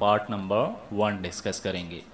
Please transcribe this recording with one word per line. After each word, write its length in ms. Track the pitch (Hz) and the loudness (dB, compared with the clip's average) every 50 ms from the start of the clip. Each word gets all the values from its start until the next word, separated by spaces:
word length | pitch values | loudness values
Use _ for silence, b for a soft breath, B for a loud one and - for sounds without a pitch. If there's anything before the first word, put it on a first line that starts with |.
part 220 | 104 101 104 107 - - | 4 6 6 4 4 0
number 500 | 107 101 95 95 101 110 131 175 233 - - - | -4 -4 0 2 2 2 2 0 -2 -6 -10 -6
one 300 | 107 101 107 104 104 98 | 0 2 2 2 2 -2
discuss 380 | 92 87 - - - 104 92 - | -4 -6 -6 -4 -4 -4 -4 -2
करेंगे। 420 | - 101 92 90 87 85 87 82 - - | -2 -4 -4 -4 -6 -8 -12 -14 -14 -16